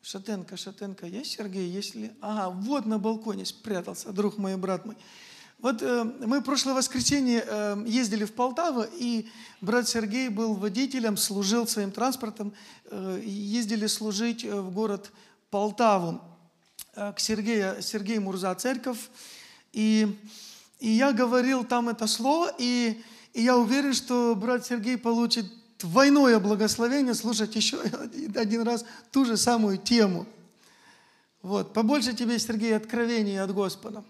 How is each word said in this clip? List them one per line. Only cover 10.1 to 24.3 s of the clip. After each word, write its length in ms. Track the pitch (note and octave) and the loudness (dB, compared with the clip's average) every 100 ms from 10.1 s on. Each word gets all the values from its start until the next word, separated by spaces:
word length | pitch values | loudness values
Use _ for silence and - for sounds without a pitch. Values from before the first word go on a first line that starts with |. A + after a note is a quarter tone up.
| A#3 C4 | -2 -2
был 240 | G#3 A3+ | -2 -2
водителем, 640 | G#3 G#3 G3 C#4 C4 A3+ G3+ | 0 -2 -2 -2 0 -2 0
служил 480 | - G3 G3 A#3 A#3 | -2 -2 0 0 0
своим 240 | A3 G3+ | -2 -4
транспортом, 640 | G3 B3 C4 A3 G#3+ G3+ G3+ - - - | -2 -2 -2 -8 -8 -10 -10 -20 -20 -14
э, 300 | G#3 F#3+ F#3 | -10 -8 -8
и 80 | A3 | -8
ездили 560 | G3+ G3+ A3+ A3 A3+ G#3+ | -8 -4 -4 -2 -2 -2
служить, 600 | - G#3+ G3 A#3 A#3 A#3 | -2 -4 -2 -2 -4 -6
э, 120 | G3+ | -6
в 140 | F#3+ | -6
город 400 | F3+ A3 G3+ - - - _ _ | -4 -2 -4 -8 -20 -20 _ _
Полтаву, 720 | G3+ G#3 G#3 A#3 G3 E3+ E3+ - - _ _ _ - - | -2 -2 2 4 4 2 -6 -12 -20 _ _ _ -20 -18
э, 180 | - G3+ | -10 -10
к 80 | G3+ | -4
Сергею, 640 | - G#3+ G#3+ A3+ F#3+ F#3 | -2 0 0 0 0 -4
Сергей 360 | - G#3+ G3+ A3+ | -6 -6 -2 -2
Мурза 360 | F#3+ F#3+ F#3 | -2 -2 -2
церковь. 560 | F#3 B3 C4 C4+ A#3 - - - - - - _ | -2 -2 -2 -4 -8 -10 -18 -20 -20 -20 -20 _
И, 420 | - A3 G#3+ G#3+ G3+ - - - - - _ | 0 4 4 4 0 -12 -20 -20 -20 -20 _
и 100 | A#3+ | 2
я 240 | A3 C4+ | 4 4
говорил 520 | A#3 B3 B3 B3 C4 | 4 4 4 4 2
там 260 | B3 B3 A#3 | 2 0 0
это 160 | A3 A3 | -2 -2
слово, 440 | - A#3 D#4 F4 - | 0 0 2 0 -2
и, 460 | B3 B3 A#3 A3 - - - | 0 2 0 -2 -10 -20 -12
и 80 | - | 0
я 160 | A#3 B3 | 6 6
уверен, 340 | A3+ C4 C#4+ | 6 4 2
что 420 | B3+ - B3 A#3+ | 0 0 0 2